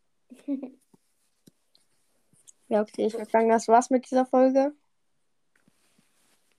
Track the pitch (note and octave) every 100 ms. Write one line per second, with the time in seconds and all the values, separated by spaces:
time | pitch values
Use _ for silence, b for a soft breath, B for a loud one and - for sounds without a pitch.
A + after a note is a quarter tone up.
0 | _ _ _ B3+ - C4+ B3+ - _ _
1 | _ _ _ _ _ _ _ _ _ _
2 | _ _ _ _ - _ _ G#3+ G#3+ -
3 | G#3+ A3+ G#3+ A3 A3+ A3+ A3 A#3 B3+ B3+
4 | - B3+ C4 B3+ C4 C4+ C#4 D4 _ _
5 | _ _ _ _ _ _ _ _ _ _
6 | _ _ _ _ _